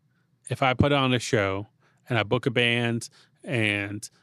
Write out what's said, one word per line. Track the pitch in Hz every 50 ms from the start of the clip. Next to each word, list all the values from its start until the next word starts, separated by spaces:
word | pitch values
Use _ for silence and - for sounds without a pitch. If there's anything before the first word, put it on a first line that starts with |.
| _ _ _ _ _ _ _ _ - -
if | 127 -
I | 139 127 127
put | - 143 143
on | 143 139 131 127 127
a | 120
show | - - 127 107 98 98 95 98 107 - _ _ _ _ _ _ _ -
and | 123 110
I | 104
book | 104 123 123 -
a | 131
band | 113 123 120 117 117 120 120 117 117 120 - - _ - - _ _ _ -
and | 208 139 117 107 104 101 101 101 98 101 110 - - _ _